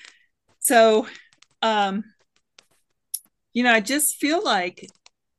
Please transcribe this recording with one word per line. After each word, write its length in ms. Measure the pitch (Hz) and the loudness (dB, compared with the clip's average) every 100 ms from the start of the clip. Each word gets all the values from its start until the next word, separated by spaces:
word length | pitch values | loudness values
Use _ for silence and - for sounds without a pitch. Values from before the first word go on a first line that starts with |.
| - _ _ _ _ - | -20 _ _ _ _ -6
So, 460 | - 240 226 214 226 - - _ _ - | 2 4 6 4 -2 -12 -20 _ _ -6
um, 440 | 226 214 196 196 226 _ _ _ _ _ _ _ _ _ _ - _ _ _ | -2 0 -2 -4 -10 _ _ _ _ _ _ _ _ _ _ -16 _ _ _
you 100 | 240 | -2
know, 80 | 247 | 2
I 80 | 226 | 2
just 360 | 202 277 - - | 0 -4 -4 -4
feel 260 | 285 330 | -4 -2
like, 460 | 302 208 180 - - _ _ _ _ | -2 -2 -4 -10 -20 _ _ _ _